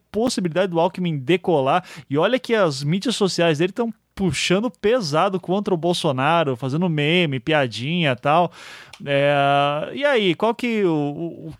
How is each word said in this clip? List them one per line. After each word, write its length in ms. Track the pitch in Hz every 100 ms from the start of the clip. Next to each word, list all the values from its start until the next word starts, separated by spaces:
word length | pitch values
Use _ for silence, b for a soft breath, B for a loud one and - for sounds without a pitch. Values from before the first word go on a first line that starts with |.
| _
possibilidade 560 | 208 247 233 180 170 196
do 100 | 165
Alckmin 380 | 170 185 175 147
decolar. 680 | 127 180 185 156 131 175 - B B
E 80 | 143
olha 200 | 196 247
que 160 | -
as 300 | 226 170 135
mídias 320 | 143 190 247 -
sociais 440 | 190 - 170 143
dele 120 | 180
tão 200 | 220 233 - _
puxando 560 | - 185 139 - 185 240
pesado 680 | - 208 254 160 156 196 185
contra 340 | - 190 208
o 40 | 175
Bolsonaro, 800 | 170 175 165 131 143 170 147 123
fazendo 320 | 131 151 180
meme, 500 | 151 147 180 165 131
piadinha 720 | 160 151 127 107 135 175 151
e 40 | 120
tal. 340 | 143 160 170 B B B B B 143
É, 880 | 139 143 143 139 143 143 147 -
e 100 | 247
aí, 320 | 285 254 190 156
qual 180 | 220
que, 300 | 226 247 220
o, 80 | 185
o, 560 | 156 143 151 170 -
o 60 | 160